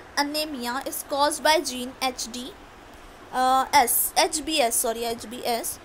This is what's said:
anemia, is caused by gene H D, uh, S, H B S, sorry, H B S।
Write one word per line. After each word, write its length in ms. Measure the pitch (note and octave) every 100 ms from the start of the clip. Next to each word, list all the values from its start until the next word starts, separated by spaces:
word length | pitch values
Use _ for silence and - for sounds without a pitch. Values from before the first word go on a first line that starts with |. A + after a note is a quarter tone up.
| - -
anemia, 680 | C#4+ D4+ D#4 C4+ A#3+ B3+ D4+
is 180 | - -
caused 340 | C#4 D4 D4+
by 180 | D4 D#4+
gene 320 | D4 B3+ B3 -
H 240 | B3+ B3 A3+
D, 200 | B3 C4 - - - - - - - -
uh, 340 | B3+ B3+ C4 B3+
S, 400 | D4 A#3+ - - -
H 280 | E4 D#4+
B 160 | C#4 D#4
S, 160 | A#3 -
sorry, 280 | A#3+ A3+
H 220 | A#3 A#3 G#3+
B 100 | B3
S। 340 | - A#3 - -